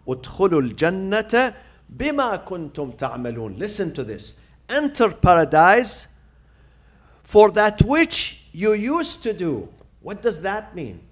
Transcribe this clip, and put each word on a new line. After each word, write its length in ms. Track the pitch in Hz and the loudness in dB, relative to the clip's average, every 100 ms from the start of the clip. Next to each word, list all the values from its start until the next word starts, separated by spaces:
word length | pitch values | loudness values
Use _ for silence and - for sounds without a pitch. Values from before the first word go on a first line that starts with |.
| - | -10
udkhulul 640 | 127 - - 190 160 123 | -10 -10 -2 0 2 -2
jannata 840 | 98 160 190 190 214 214 233 254 - - _ _ 127 | -2 -2 -2 -4 -4 0 0 0 -4 -20 _ _ -8
bima 480 | 285 285 254 196 | -4 -2 -2 -4
kuntum 540 | - 180 147 - 135 - | -8 -12 -10 -10 -10 -8
ta'malun." 600 | 131 123 123 117 110 98 | -8 -6 -8 -8 -10 -8
Listen 360 | 208 208 175 | -8 -6 -6
to 100 | - | -8
this. 360 | 110 104 - - _ _ - | -10 -12 -16 -20 _ _ -6
"Enter 400 | 277 285 - 220 | -4 -2 0 0
paradise 1000 | - 180 170 156 156 175 226 247 - - _ _ _ _ _ _ _ _ _ _ _ | 4 6 6 6 6 6 6 2 -4 -10 _ _ _ _ _ _ _ _ _ _ _
for 280 | - 208 214 | 2 6 6
that 300 | 214 208 208 | 6 2 4
which 640 | 214 302 330 - - - _ | 4 2 2 0 -4 -8 _
you 200 | 160 214 | -2 0
used 500 | 214 226 330 311 - | 0 0 -2 -4 -6
to 100 | 233 | -6
do." 360 | 180 170 120 82 - _ _ | -4 -4 -4 -8 -18 _ _
What 200 | 156 202 | -14 -6
does 200 | 233 170 | -4 -4
that 320 | 190 214 214 175 | -6 -8 -10 -12
mean? 260 | 127 85 - | -12 -14 -20